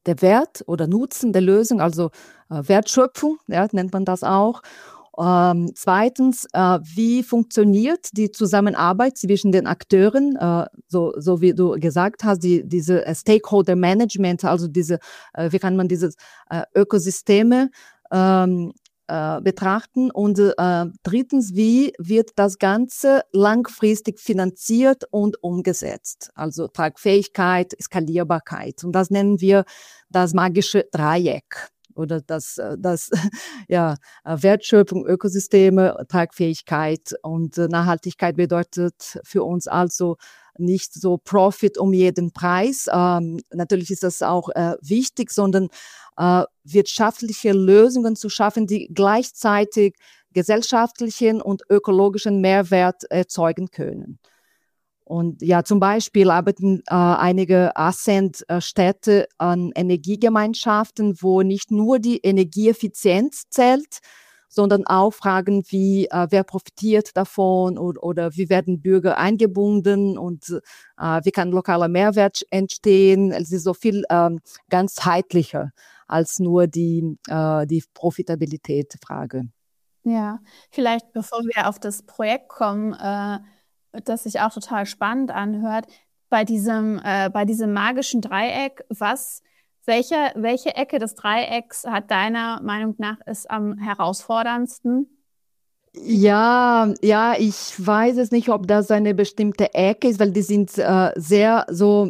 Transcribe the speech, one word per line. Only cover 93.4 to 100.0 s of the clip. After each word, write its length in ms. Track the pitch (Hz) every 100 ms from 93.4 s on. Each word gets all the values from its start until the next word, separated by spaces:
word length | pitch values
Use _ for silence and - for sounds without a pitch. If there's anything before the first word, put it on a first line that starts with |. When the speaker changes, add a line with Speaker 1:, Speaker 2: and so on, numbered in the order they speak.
| -
Speaker 2:
am 280 | 220 208 208
herausforderndsten? 1300 | 208 196 170 196 - 226 233 240 240 - 240 247 277 _ _ _ _ _ _ _ _ -
Speaker 1:
Ja, 960 | - 220 202 208 226 247 247 233 220 -
ja, 320 | 208 214 233 233
ich 380 | 214 196 - -
weiß 400 | 185 208 233 247
es 140 | 240
nicht, 180 | 240 233
ob 180 | 220 185
das 220 | 208 202
eine 240 | 214 208
bestimmte 640 | 202 202 - 208 202 208 -
Ecke 320 | 190 220